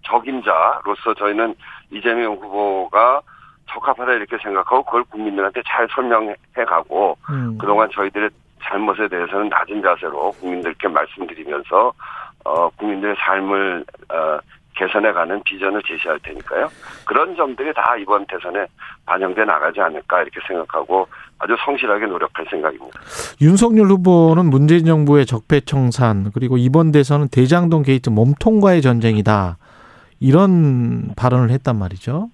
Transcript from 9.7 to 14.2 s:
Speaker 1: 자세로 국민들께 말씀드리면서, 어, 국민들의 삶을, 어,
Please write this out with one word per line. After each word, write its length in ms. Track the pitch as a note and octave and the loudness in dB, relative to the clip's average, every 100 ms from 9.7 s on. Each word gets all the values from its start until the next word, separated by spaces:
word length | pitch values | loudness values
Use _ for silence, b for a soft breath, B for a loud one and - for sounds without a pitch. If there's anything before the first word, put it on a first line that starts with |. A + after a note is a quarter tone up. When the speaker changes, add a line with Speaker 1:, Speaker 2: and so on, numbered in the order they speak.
| G#2 | -2
Speaker 1:
자세로 520 | F#2+ E2+ E2+ C#2+ F2 - | -2 -2 -4 -4 -6 -6
국민들께 480 | F2+ F2+ E2+ D#2 F#2+ | -10 -6 -8 -6 -4
말씀드리면서, 1040 | D#2+ - - E2+ D#2+ D2 D2 - F#2 B2 - B B B _ | -4 -6 -10 -16 -14 -10 -10 -2 0 0 -4 B B B _
어, 240 | - D#2+ E2+ - | -4 -2 -2 -4
국민들의 380 | G#2 G2 G2+ G2 | -8 -6 -6 -4
삶을, 680 | - F#2+ G2 G2 G2 F2 - - - | -4 -4 -2 -2 -2 -6 -12 -20 -8
어, 280 | E2 | -6